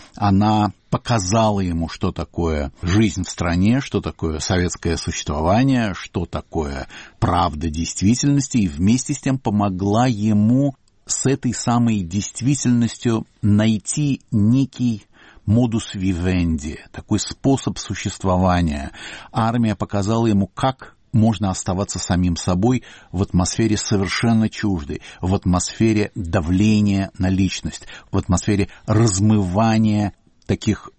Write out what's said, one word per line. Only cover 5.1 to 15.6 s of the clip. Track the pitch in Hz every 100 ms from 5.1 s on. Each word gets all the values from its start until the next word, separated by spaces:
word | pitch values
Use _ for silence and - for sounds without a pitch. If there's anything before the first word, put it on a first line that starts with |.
| - - 73 82 107 135 127 107
что | 90 - 98 85
такое | 78 - 87 73 67 67 - - -
правда | 92 87 87 76 82
действительности, | 76 - - 95 123 143 143 135 120
и | 92
вместе | 71 95 127 -
с | 143
тем | 135 135
помогла | 120 104 101 92 101 107 131
ему | 104 107 104 107 127 143 - _ _ -
с | - 131
этой | 135 127
самой | - - 120 117 107
действительностью | 85 101 - - 120 143 127 120 117 - 120 113 - _
найти | 107 104 110 110 - 151 147 127 _
некий | 110 107 131 131 - 123 107 - _ - - -
модус | 113